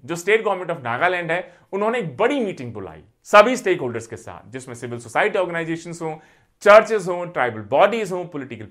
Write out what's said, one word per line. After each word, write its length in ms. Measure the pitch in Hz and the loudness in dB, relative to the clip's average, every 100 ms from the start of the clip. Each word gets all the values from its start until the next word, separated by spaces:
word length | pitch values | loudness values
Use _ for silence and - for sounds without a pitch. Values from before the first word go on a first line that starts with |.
जो 120 | 123 170 | -10 -6
स्टेट 260 | 170 220 | 0 0
गवर्नमेंट 260 | 214 190 180 | 0 -4 -4
of 120 | 165 | -8
नागालैंड 460 | 120 120 170 180 170 | -6 0 0 0 -2
है, 200 | 165 185 - _ | -4 -6 -16 _
उन्होंने 260 | 196 214 240 | -4 -2 -2
एक 180 | 180 123 | -6 -2
बड़ी 240 | 226 285 | 0 0
मीटिंग 320 | 214 165 123 | -2 -6 -12
बुलाई 300 | 104 92 78 78 _ | -12 -14 -16 -20 _
सभी 320 | - 208 208 240 | 4 6 6 2
स्टेकहोल्डर्स 500 | 202 170 135 117 110 | 0 -2 -2 -8 -10
के 100 | 104 | -14
साथ, 340 | - 87 101 | -16 -18 -16
जिसमें 240 | 123 127 | -16 -14
सिविल 240 | 120 127 120 | -12 -10 -10
सोसाइटी 400 | 117 147 196 208 | -4 0 0 0
ऑर्गेनाइजेशंस 640 | 180 170 165 165 170 165 | -2 -4 -6 -8 -10 -10
हों, 140 | 160 156 - _ _ _ | -8 -10 -14 _ _ _
चर्चेस 480 | 208 208 214 220 180 | 8 10 8 0 -2
हों, 180 | 175 175 | -4 -6
ट्राइबल 340 | 160 123 110 | -2 -2 -4
बॉडीज 520 | 101 135 196 226 208 | -2 4 4 2 -4
हों, 120 | 180 | -6
पॉलिटिकल 420 | 175 147 123 113 104 | -8 -10 -12 -12 -10